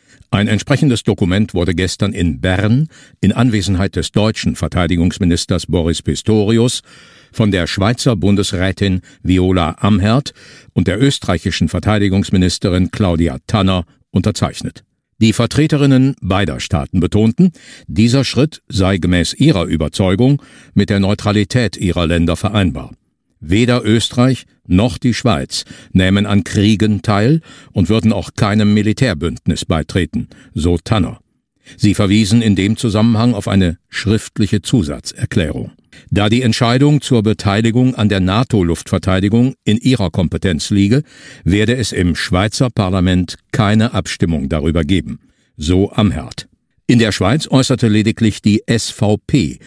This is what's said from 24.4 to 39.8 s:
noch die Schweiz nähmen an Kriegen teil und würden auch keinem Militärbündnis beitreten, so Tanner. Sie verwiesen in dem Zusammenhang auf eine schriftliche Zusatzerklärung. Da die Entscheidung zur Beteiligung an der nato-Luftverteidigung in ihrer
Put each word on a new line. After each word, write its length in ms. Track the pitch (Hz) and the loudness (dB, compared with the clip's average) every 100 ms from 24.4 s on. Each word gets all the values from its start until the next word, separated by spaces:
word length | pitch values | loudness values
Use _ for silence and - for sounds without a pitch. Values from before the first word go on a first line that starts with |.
| - _ - | -8 _ -2
noch 300 | 90 120 - | 0 0 -2
die 160 | 127 | -4
Schweiz 520 | 110 120 78 64 - - - - | -2 -2 -2 -4 -10 -12 -18 -2
nähmen 320 | 92 92 101 104 | 0 2 2 2
an 180 | 101 | 0
Kriegen 580 | - 110 104 101 107 101 | 0 0 2 2 0 0
teil 400 | - 101 113 160 - - - | 0 0 2 0 -2 -16 -8
und 180 | - 95 | -2 0
würden 240 | 110 107 | 0 0
auch 180 | 98 - - | -4 -6 -4
keinem 380 | 110 104 104 | 0 2 2
Militärbündnis 920 | 107 104 104 131 78 82 - - 76 - | 2 0 0 -2 0 -4 -4 -4 -4 -2
beitreten, 640 | 80 71 120 78 - - - - | -2 -2 -4 -4 -6 -10 -14 -12
so 240 | - 85 87 | -4 -2 -2
Tanner. 420 | - 110 82 - _ _ _ _ - - | -2 -2 -2 -6 _ _ _ _ -20 -2
Sie 160 | 104 | 0
verwiesen 480 | 95 101 104 104 117 | 2 2 2 4 2
in 140 | 110 95 | 2 2
dem 220 | 98 110 | 0 0
Zusammenhang 560 | 120 101 113 110 120 | -2 0 0 2 0
auf 140 | 101 107 | -2 -2
eine 300 | 101 87 - _ | 0 0 -2 _
schriftliche 720 | - - 110 - - 104 104 | -8 -2 -2 -4 -4 -2 -2
Zusatzerklärung. 1120 | - 127 73 67 - - - - 76 64 - - _ - - | 0 0 0 -6 -12 -8 -4 -2 -2 -4 -10 -16 _ -20 -4
Da 200 | 101 104 | 0 2
die 120 | 120 | 2
Entscheidung 600 | 127 - 117 123 143 151 | 0 0 0 2 4 2
zur 220 | - 120 | 2 0
Beteiligung 720 | 107 107 101 98 113 113 127 123 | 2 0 0 0 2 2 0 2
an 140 | 104 | 0
der 100 | 98 | 2
nato-Luftverteidigung 1400 | 92 104 - 107 85 82 - 95 98 92 98 117 127 - | 2 0 0 0 0 -2 -2 -2 0 0 2 2 0 -2
in 140 | - | -2
ihrer 320 | 107 | 0